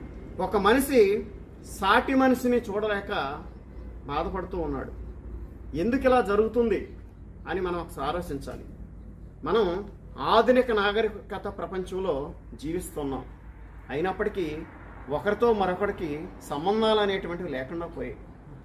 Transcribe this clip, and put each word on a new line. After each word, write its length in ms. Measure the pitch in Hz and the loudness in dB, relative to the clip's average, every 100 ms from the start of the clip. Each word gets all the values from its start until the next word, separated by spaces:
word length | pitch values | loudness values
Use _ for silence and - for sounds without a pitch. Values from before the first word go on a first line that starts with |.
| - - - - 185 | -14 -14 -12 -6 0
ఒక 120 | 214 196 | 4 6
మనిషి 340 | 262 269 262 196 214 - - - - - - | 6 6 6 8 4 -2 -12 -16 -16 -14 -2
సాటి 380 | 196 233 254 262 | 4 6 6 6
మనిషిని 360 | 262 247 247 240 - | 6 6 4 2 2
చూడలేక 460 | 202 214 202 202 190 139 147 - - - - - - 135 | -2 0 -2 -2 -4 -4 -6 -12 -16 -16 -14 -12 -12 -4
బాధపడుతూ 480 | 147 165 180 175 185 156 | -2 -2 -4 -4 -4 -2
ఉన్నాడు. 260 | 135 117 - - - - - - - - 143 | -4 -6 -10 -12 -12 -12 -10 -12 -12 -8 -2
ఎందుకు 220 | 202 262 254 | 0 4 6
ఇలా 140 | 247 185 | 6 6
జరుగుతుంది 500 | 202 220 240 233 165 - - - - - - 139 | 4 4 4 2 2 -2 -12 -16 -16 -18 -14 -6
అని 100 | 180 180 | -2 0
మనం 120 | 175 | -2
ఒకసారి 240 | 160 - 139 | -6 -4 -2
ఆలోచించాలి. 540 | 175 175 139 - - - - - - - - - - 143 | -2 -4 -6 -6 -10 -12 -14 -14 -14 -16 -16 -18 -8 2
మనం 160 | 214 185 180 202 - - 123 147 | 4 4 0 -6 -14 -16 -6 4
ఆధునిక 400 | 214 226 254 247 214 | 6 8 6 6 4
నాగరికత 680 | 202 202 220 202 - 190 202 196 | 4 4 0 -2 -8 -6 -6 -6
ప్రపంచంలో 580 | - 190 180 185 190 139 151 - - 117 | -6 -4 -4 -2 0 0 -2 -10 -14 -10
జీవిస్తున్నాం. 600 | 147 175 175 156 139 131 - - - - - - - | -4 -4 -4 -6 -4 -4 -8 -16 -18 -16 -16 -16 -6
అయినప్పటికీ 580 | 135 185 190 208 202 160 151 170 - - - - | -2 -2 0 -2 -2 -4 -4 -10 -14 -16 -14 -4
ఒకరితో 380 | 147 196 208 240 214 | 0 0 4 4 4
మరొకరికి 480 | 185 180 202 196 165 147 180 - - | 2 2 -2 -2 -4 -4 -6 -12 -6
సంబంధాలు 520 | 143 175 214 220 214 202 | -2 2 4 4 4 4
అనేటువంటివి 440 | 190 170 175 175 | 0 -4 -6 -4
లేకుండా 380 | 131 131 170 170 - | -6 -4 -6 -6 -6
పోయాయి. 220 | 123 - - - - - | -8 -10 -16 -18 -18 -18